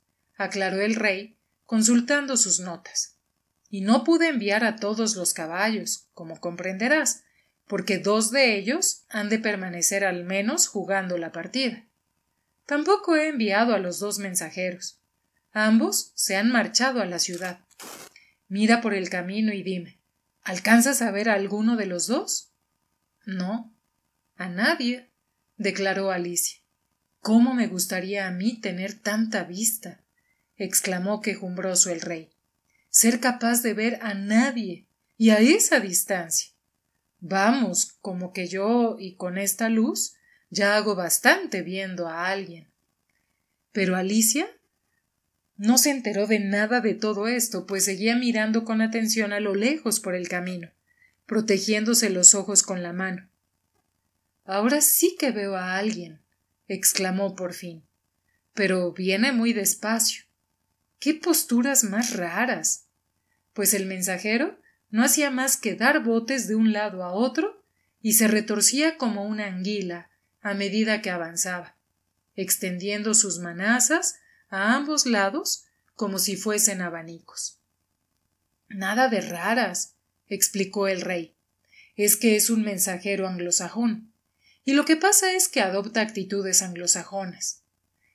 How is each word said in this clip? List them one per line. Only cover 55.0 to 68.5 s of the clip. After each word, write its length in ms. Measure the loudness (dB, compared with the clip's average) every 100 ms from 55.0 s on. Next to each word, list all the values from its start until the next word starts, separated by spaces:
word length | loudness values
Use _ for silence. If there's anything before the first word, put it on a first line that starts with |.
| 2 2
que 140 | -2
veo 240 | -2 -4 -6
a 200 | -4 -2
alguien", 460 | -2 -4 -10 -16 _ _ _ _ _
exclamó 680 | -2 0 2 0 0 -2 -4
por 160 | -8
fin, 320 | -8 -14 -16 _ _ _ _ _ _ _
"pero 380 | -2 0 2 0
viene 400 | -2 0 2 2
muy 200 | 2 2
despacio. 720 | 2 0 -2 -2 0 0 -2 -12 _ _ _ _ _ _ _
Qué 140 | -2
posturas 720 | -2 2 0 2 0 2 2
más 320 | 2 0 -2 -4
raras". 680 | -4 -2 -2 0 -2 -4 -8 _ _ _ _ _ _
Pues 180 | -4 0
el 140 | 0 -2
mensajero 760 | -6 -6 -4 -2 -2 -2 -6 _ _ _
no 120 | 0
hacía 280 | 2 2 0
más 260 | 0 -2 -2
que 180 | -4
dar 280 | 0 2 2
botes 420 | 2 0 0 -4 -2
de 80 |
un 200 | 2 2
lado 280 | 2 -2 -6
a 100 | -6
otro 520 | -2 0 0 -4 -6 _ _ _ _
y 100 | 0
se 160 | 2 4
retorcía 680 | 2 0